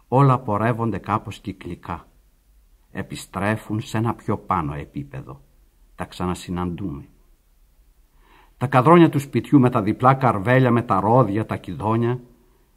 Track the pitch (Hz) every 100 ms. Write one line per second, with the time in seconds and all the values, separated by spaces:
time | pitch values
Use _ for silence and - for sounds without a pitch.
0 | - 127 139 123 - 101 113 113 117 95
1 | - 107 - - - 92 87 87 - 85
2 | - _ _ _ _ _ _ _ _ -
3 | - 73 - 95 101 107 - 110 - 113
4 | 113 - - 101 - 92 76 73 73 73
5 | 69 67 - 69 _ _ _ _ _ -
6 | 92 - 90 87 - 90 90 85 95 69
7 | 67 _ _ _ _ _ _ _ _ _
8 | _ _ _ _ _ - 131 131 127 175
9 | 160 143 139 120 - 143 123 127 101 107
10 | 127 139 135 107 95 127 123 120 117 98
11 | 101 123 107 101 107 95 - 87 104 113
12 | 117 127 - _ _ _ _